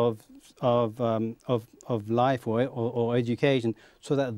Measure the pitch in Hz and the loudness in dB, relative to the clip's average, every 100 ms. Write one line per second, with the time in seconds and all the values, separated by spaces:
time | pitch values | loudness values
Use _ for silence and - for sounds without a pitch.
0 | 120 110 - - - - 127 120 117 110 | 4 0 -12 -20 -20 -2 2 2 2 -2
1 | 117 110 113 - - 120 110 - - 117 | -2 0 -2 -6 -4 -4 -4 -18 -6 -4
2 | 104 117 131 131 117 113 131 120 117 120 | -2 0 2 0 -2 0 -2 -2 -4 -2
3 | 117 127 117 117 147 135 113 - - _ | 0 0 0 0 2 2 0 -4 -12 _
4 | - 139 131 | -4 -2 -2